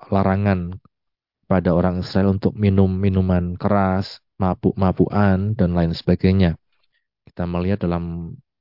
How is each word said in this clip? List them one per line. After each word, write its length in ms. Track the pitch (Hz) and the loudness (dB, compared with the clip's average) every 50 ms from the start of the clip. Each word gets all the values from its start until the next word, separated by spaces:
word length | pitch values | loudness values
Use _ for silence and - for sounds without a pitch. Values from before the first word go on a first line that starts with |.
| - - | -8 -4
larangan 720 | 101 98 95 95 95 98 101 101 95 90 87 87 92 - _ _ _ _ _ _ _ _ _ _ _ _ _ | -2 0 2 2 0 2 2 0 0 0 -2 -8 -10 -14 _ _ _ _ _ _ _ _ _ _ _ _ _
pada 320 | - 95 92 85 90 82 87 | 0 0 0 2 2 2 2
orang 240 | 87 92 87 90 | 2 0 0 -2
Israel 400 | 90 - - 98 98 98 95 101 | -6 -4 -2 0 2 2 0 0
untuk 160 | - - - - | 0 -2 -2 0
minum 320 | 104 101 98 98 95 95 | 0 2 4 4 2 2
minuman 640 | 92 92 98 101 95 95 92 92 90 90 87 87 87 | 2 0 0 0 0 0 0 2 0 0 0 -4 -6
keras, 640 | - - 101 104 101 98 95 95 95 98 - - - _ _ _ - | -4 -2 0 0 2 2 0 0 -2 -4 -6 -10 -20 _ _ _ -4
mabuk-mabukan, 1120 | 98 92 - - - 92 - - 98 92 87 - 92 - - 104 104 101 95 92 98 104 110 | -2 -2 -2 0 -2 -2 0 2 0 0 2 2 0 0 2 2 2 2 2 2 0 -2 -2
dan 240 | - 95 85 87 87 | -2 0 0 0 0
lain 160 | 85 82 82 | 0 -2 -2
sebagainya. 640 | - - - 90 - - 92 95 98 92 85 78 - _ _ _ _ _ _ _ _ _ _ _ _ | -4 0 0 0 2 2 2 2 4 2 2 0 -2 _ _ _ _ _ _ _ _ _ _ _ _
Kita 240 | _ - _ - 90 | _ -20 _ -8 -8
melihat 400 | 87 87 87 90 92 101 101 92 | -4 -4 -4 -2 -2 -2 -2 -2
dalam 480 | 87 87 85 85 85 85 85 85 82 - - _ _ _ _ | -2 -2 -4 -4 -6 -8 -10 -10 -12 -14 -18 _ _ _ _